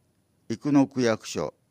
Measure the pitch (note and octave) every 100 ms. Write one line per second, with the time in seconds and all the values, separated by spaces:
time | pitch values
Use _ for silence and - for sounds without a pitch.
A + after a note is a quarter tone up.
0 | _ _ _ _ - A2+ D3 C#3+ C3+ C3
1 | A#2+ A2 - G#2 D2+ - _